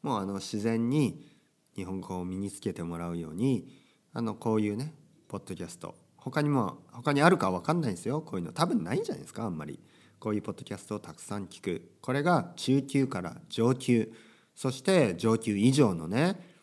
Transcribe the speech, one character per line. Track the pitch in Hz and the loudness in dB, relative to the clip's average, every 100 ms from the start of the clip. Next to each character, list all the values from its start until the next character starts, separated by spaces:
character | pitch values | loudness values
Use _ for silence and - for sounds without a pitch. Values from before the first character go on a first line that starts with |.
も | 151 113 | 0 -2
う | |
あ | 98 | -2
の、 | 98 | -4
自 | - 107 | -4 -2
然 | 110 113 117 | 0 0 2
に | 143 127 82 - _ _ _ _ - | 2 2 0 -16 _ _ _ _ -10
日 | |
本 | 92 95 | -6 -8
語 | 90 92 | -6 -6
を | |
身 | 90 92 | -6 -6
に | 98 | -6
つ | - | -4
け | 107 | -6
て | 90 | -4
も | 85 85 | -6 -6
ら | 87 | -6
う | 85 | -6
よ | 78 | -6
う | |
に、 | 80 131 120 - - _ _ _ | -2 0 0 -4 -20 _ _ _
あ | 120 | -6
の、 | 113 107 | -6 -4
こ | 117 110 | 0 2
う | |
い | 104 | 2
う | 104 | -2
ね、 | 151 - - _ _ | -6 -12 -20 _ _
ポ | 98 | -12
ッ | - | -10
ド | |
キ | 90 | -10
ャ | 85 | -10
ス | - | -12
ト、 | - - _ _ - | -14 -16 _ _ -4
他 | 151 | 0
に | 147 | 2
も、 | 143 98 - - | 2 0 -4 -18
他 | - 135 | -6 0
に | 143 | 6
あ | 160 | 6
る | 185 | 6
か | 95 | 2
わ | 92 | 0
か | - | 0
ん | 170 | 0
な | 139 | 0
い | |
で | 90 | -2
す | 107 | -2
よ。 | 147 | -4
こ | 156 98 | -4 -6
う | |
い | |
う | 85 | -6
の。 | |
多 | - 170 | 0 2
分 | 254 | 2
な | 87 | 0
い | 139 | -2
ん | |
じ | 453 | -2
ゃ | - | -6
な | |
い | |
で | - | -10
す | |
か、 | - 110 | -6 -6
あ | |
ん | 80 | -6
ま | 76 | -8
り。 | - - - - _ | -12 -16 -20 -20 _
こ | 110 | -2
う | 104 | -2
い | |
う | |
ポ | 98 | -4
ッ | 95 | -10
ド | |
キ | - | -10
ャ | 101 | -12
ス | - | -8
ト | 107 | -8
を | |
た | - | -8
く | 76 | -16
さ | - 101 | -8 -8
ん | 92 | -8
聞 | - | -8
く。 | 98 85 - _ | -4 -4 -8 _
こ | - | -4
れ | 135 | 0
が | 151 170 - - | 4 2 2 -6
中 | - 135 | 2 2
級 | 135 139 131 | 4 0 0
か | 92 | -2
ら | 87 - - | -6 -10 -10
上 | - 117 131 | 0 2 2
級。 | - 117 110 - - - _ - | 2 2 2 -6 -20 -20 _ -6
そ | 131 | -4
し | 127 | -2
て | - 185 123 85 | 4 4 4 2
上 | 113 113 | 2 2
級 | 113 101 | 2 4
以 | 117 | 6
上 | 135 123 | 6 4
の | 85 80 | 4 -2
ね、 | 107 170 202 - - | 2 2 0 -10 -20